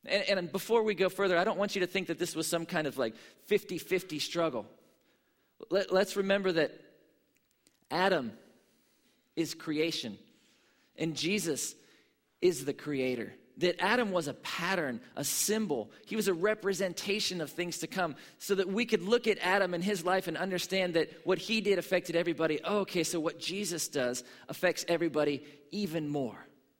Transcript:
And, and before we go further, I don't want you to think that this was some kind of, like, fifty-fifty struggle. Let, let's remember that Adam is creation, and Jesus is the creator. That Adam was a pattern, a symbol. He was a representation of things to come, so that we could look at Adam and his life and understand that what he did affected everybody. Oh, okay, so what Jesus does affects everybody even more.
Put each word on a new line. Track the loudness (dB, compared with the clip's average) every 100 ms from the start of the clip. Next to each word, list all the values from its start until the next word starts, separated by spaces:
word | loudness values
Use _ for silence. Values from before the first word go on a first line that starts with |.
And, | 0 0 2
and | 0 0
before | -6 2 2
we | 4 2
go | 0
further, | 2 2 4
I |
don't | 2 2
want | 0 0
you |
to | 0
think | 0 -2
that | -2
this | -2
was | -2 -2
some | -2 0
kind | -2 -2
of, | -2
like, | -4 -4 -20 -20
fifty-fifty | 0 0 0 -8 -2 -2 -2 -6
struggle. | -4 0 0 -2 -8 -20 _ _ _ _ _ _ _ _ -2
Let, | 0 2
let's | 2 2 0
remember | 2 2 4
that | 2 2 -2 -20 _ _ _ _ _ _ _ _ _ _
Adam | 2 4 4 0 -10 -20 _ _ _ _ _ _ _ _ -4
is | -4
creation, | -4 -6 -2 0 -2 -6 -10 -18 _ _ _ _ _ _ -4
and | -4
Jesus | -2 0 0 0 -2 -4 -10 -20 _ _ _ _ _
is | 2 2
the | -4
creator. | -6 -4 0 0 0 -4 -10 _ -2
That | 0 2
Adam | 2 2 2
was | 0 -2
a |
pattern, | -8 -8 -4 0 0 0 -4 -8
a | -6
symbol. | -4 0 0 0 0 -2 -4 -14 -6
He | -2
was | 0
a |
representation | 2 2 2 -2 -2 -2 -4 -2 0 0 -2
of | -6
things | -4 -4 -4
to | -4
come, | -2 -2 -4 -16 -14
so | 0
that | 0 2
we | 0 2
could | 0
look | 2 2 2
at | 2
Adam | 4 4 4
and | 2
his | 0 0
life | 2 2 0
and | -4
understand | -2 -2 -2 0 2
that | 2 0 -4
what | 0 0
he | 2 0
did | 2 0
affected | 2 0 2 0
everybody. | 0 2 0 0
Oh, | 0 0
okay, | 0 0
so | 0 0
what | -2 -4
Jesus | -6 -4 -4 -4 -2
does | 0 0 -2 -10 -20 -14
affects | 0 0 0 0
everybody | 0 2 2 0 0 -8 -20 -10
even | -4 -2 -2 -2
more. | -2 -2 -6 -18 _ _